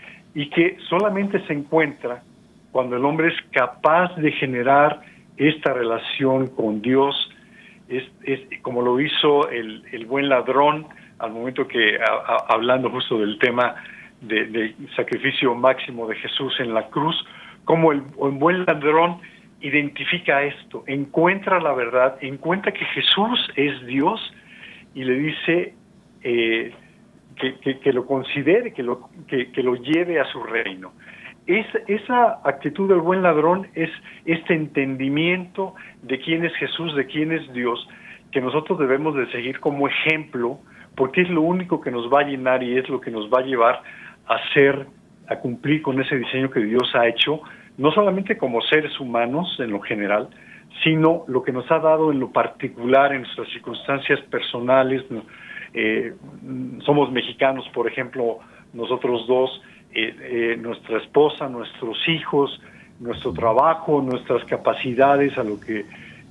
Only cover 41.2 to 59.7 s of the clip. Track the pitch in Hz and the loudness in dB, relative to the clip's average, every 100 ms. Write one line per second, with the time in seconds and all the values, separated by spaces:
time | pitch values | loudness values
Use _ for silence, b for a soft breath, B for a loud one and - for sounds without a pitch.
41.2 | 175 165 160 185 180 - 139 123 117 139 | 2 2 2 0 -2 -4 -2 -4 2 4
42.2 | 143 135 127 127 123 127 127 131 - 113 | 4 0 0 0 0 -2 -2 -4 -6 -8
43.2 | 107 127 131 123 117 127 B B B B | 0 0 2 2 2 2 B B B B
44.2 | - 113 - 147 139 135 - - - - | -4 -4 0 4 6 4 -4 -16 -20 -14
45.2 | - 117 131 120 139 151 143 131 127 139 | -8 -6 -6 -4 0 0 0 -2 0 -2
46.2 | 113 131 131 135 107 120 123 127 117 - | -2 -2 -2 0 0 0 2 2 2 2
47.2 | - 156 B B B - 143 180 202 185 | 0 -2 B B B 0 2 4 4 2
48.2 | 190 214 131 117 - 156 147 - 131 117 | -2 -2 -2 0 2 2 0 -6 -2 0
49.2 | 120 143 180 - 117 101 - 107 101 104 | 0 -2 -4 -6 -6 -6 -4 -4 0 0
50.2 | - B B B - - 160 160 160 170 | -2 B B B -18 -2 2 4 4 2
51.2 | - 127 - 127 - 160 160 156 160 139 | 0 -2 -2 -4 0 2 4 4 4 0
52.2 | 120 123 117 - 135 - 120 135 139 135 | 0 0 0 -2 -10 -4 4 6 6 2
53.2 | 120 - 113 120 - 110 - 139 - 139 | -6 -10 -10 -12 -12 -10 -6 -4 0 -2
54.2 | - 120 - 120 123 131 127 131 127 113 | -2 -6 -6 -4 2 4 4 0 -4 -10
55.2 | B B B B B 113 110 110 117 - | B B B B B -2 0 0 -4 -10
56.2 | 139 - 131 127 127 117 - 147 127 123 | -18 -16 -10 -8 -8 -4 2 4 2 0
57.2 | 120 117 135 131 117 120 113 - 123 131 | -4 0 0 0 -6 -4 -4 -4 -6 -4
58.2 | 117 113 B B - 117 113 127 131 120 | -2 -4 B B -16 -8 -4 -2 -2 -2
59.2 | 110 127 131 - B | 0 2 0 -4 B